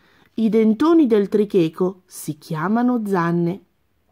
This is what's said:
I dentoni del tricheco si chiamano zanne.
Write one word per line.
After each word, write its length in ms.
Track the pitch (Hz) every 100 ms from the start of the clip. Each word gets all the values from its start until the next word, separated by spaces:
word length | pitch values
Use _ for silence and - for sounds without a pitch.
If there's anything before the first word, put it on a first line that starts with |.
| _ _ _
I 140 | - 220
dentoni 580 | 220 220 214 302 339 262
del 220 | 214 196
tricheco 760 | 208 208 196 160 - 185 196 _
si 320 | - - 147
chiamano 640 | - 156 175 226 247 247 208
zanne. 580 | 190 170 170 170 196 _ _ _ _ _